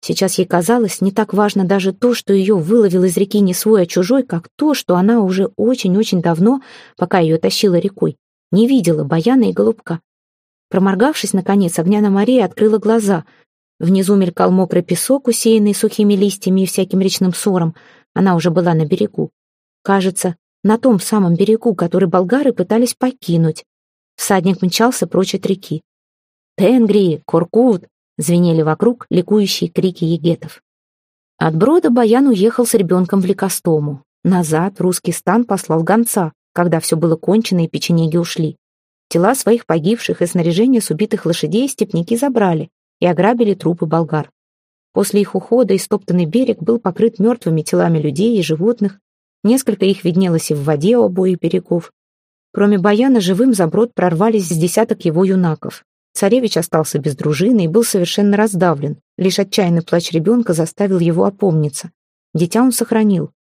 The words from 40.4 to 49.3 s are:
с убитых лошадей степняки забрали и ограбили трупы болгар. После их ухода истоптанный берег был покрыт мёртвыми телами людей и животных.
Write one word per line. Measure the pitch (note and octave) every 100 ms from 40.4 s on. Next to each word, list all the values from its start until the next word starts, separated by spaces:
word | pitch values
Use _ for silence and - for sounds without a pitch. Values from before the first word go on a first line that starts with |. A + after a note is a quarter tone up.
| E3+ E3+ A#3+ B3+
с | -
убитых | D#3 G#3+ G3+ E3
лошадей | E3+ D3+ F#3+ C4+
степняки | - G3+ E3+ E3+ A#3
забрали | C#4+ A#3+ G3 E3 D3+ _ _ _
и | F3
ограбили | E3+ F#3+ A#3+ A3+
трупы | F#3+ E3 E3+ E3
болгар. | E3 E3 D#3 C#3+ _ _ _ _ _ _
После | - G3 G3+
их | G3+
ухода | F#3+ F#3 A#3 B3+ F#3+
истоптанный | - G3+ - F3+ E3
берег | G3+ B3+ A3
был | E3+ A#3
покрыт | G3 F3 A3+ -
мёртвыми | G#3 B3 - D#3+
телами | D#3 F3+ F3 E3
людей | D3 C#3 G#3+ A#3
и |
животных. | D3+ D#3 G3 A#3+ G3+ - _ _ _